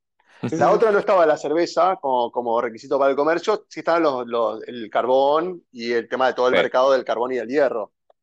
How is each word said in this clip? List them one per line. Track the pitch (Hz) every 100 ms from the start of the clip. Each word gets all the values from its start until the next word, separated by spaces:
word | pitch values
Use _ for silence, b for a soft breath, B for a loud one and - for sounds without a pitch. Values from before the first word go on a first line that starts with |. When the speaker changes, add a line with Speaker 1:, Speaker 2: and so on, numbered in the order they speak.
| _ _ b b 123
Speaker 1:
Sí, | 160
Speaker 2:
La | 147
Speaker 1:
sí. |
Speaker 2:
otra | 202 220
no | 202
estaba | 202 190 160
la | 147
cerveza | - 156 165 175 175 190
como, | 139 127 120
como | 127 120 117
requisito | 120 113 135 139
para | 139
el | 135
comercio, | 151 170 170 214 -
sí | -
estaban | - 170
los, | 156 131 120
los, | 117 110 110 -
el | 120 107
carbón | - 113 131 139 151 175 175 _
y | 123 117
el | 120 113
tema | 123 127
de |
todo | 117 127
el | 131
Speaker 1:
Sí. |
Speaker 2:
mercado | 127 127 135
del | 131
carbón | 113 110 123
y | 127
del | 110
hierro. | 139 135 117 101 _ _ _